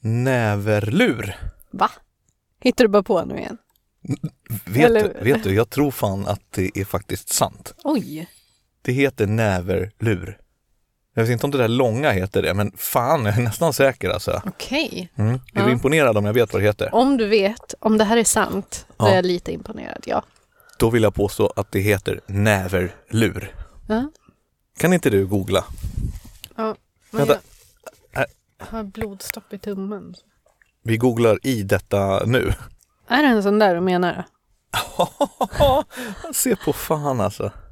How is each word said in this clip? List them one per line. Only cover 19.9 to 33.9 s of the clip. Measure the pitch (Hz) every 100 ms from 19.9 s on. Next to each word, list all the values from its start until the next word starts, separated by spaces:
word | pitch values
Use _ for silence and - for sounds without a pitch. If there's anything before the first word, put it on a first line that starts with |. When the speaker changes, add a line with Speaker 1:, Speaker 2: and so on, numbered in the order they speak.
| - -
Speaker 2:
ja. | - - _ _ _ _ -
Speaker 1:
Då | 117
vill | 117
jag | 107
påstå | - 101 - 107 -
att | 101
det | 101
heter | 98 98 - 98 -
näverlur. | 98 107 101 92 92 90 - _ 104 110 - - - - - -
Speaker 2:
Ja. | 214 277 - _ _ _ _ _ -
Speaker 1:
Kan | 160
inte | 180 143
du | 101 95
googla? | 101 95 95 - - - - - - - - - -
Speaker 2:
Ja, | 220 214 _ _ _
men | 220 -
Speaker 1:
Vänta. | 120 - - _ _ - _ _
Speaker 2:
jag | -
Speaker 1:
Här. | 135 _ _ _
Speaker 2:
har | - 226
blodstopp | 208 196 220 196 - - -
i | 196
tummen. | 208 196 190 208 - 180 _ _ _ _ _ _
Speaker 1:
Vi | - 113
googlar | 127 113 117 101 -
i | 123
detta | 98 101 - 101 98 95
nu. | 110 123 - - - - _ _ _
Speaker 2:
Är | 247
det | 294
en | 226
sån | 196 208
där | 214
du | 175
menar? | 185